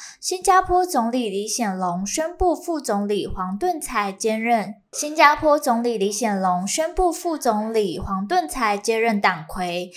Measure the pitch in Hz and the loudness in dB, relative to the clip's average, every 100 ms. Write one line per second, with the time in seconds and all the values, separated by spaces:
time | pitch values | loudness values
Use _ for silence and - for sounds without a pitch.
0 | - - - 370 370 370 370 359 359 294 | -20 -10 -6 -2 4 4 6 4 4 2
1 | 226 254 226 190 214 - 214 185 185 175 | 0 0 -2 -2 -4 -2 -2 -2 -2 -2
2 | 202 - 330 349 370 302 - 320 254 202 | -2 -2 -4 0 2 2 -2 -4 0 -2
3 | 202 208 - - 185 202 359 330 - 240 | 0 -2 -2 -4 -4 -2 -2 -2 -2 -2
4 | 202 196 220 220 233 233 190 208 _ - | -2 -2 -2 0 2 0 0 -8 _ -8
5 | 294 311 294 302 311 294 277 233 240 220 | -6 4 4 6 2 2 2 0 0 0
6 | 196 208 226 196 185 180 196 - 320 349 | -2 0 -2 0 0 0 -2 -2 -2 0
7 | 359 330 349 302 247 214 220 226 202 156 | 0 0 -4 0 0 0 0 0 0 -2
8 | 196 190 202 359 320 269 226 202 214 226 | -4 -4 0 0 0 -2 0 0 0 0
9 | 226 208 202 175 156 190 180 175 180 | 2 2 2 0 -6 -6 -4 -4 -6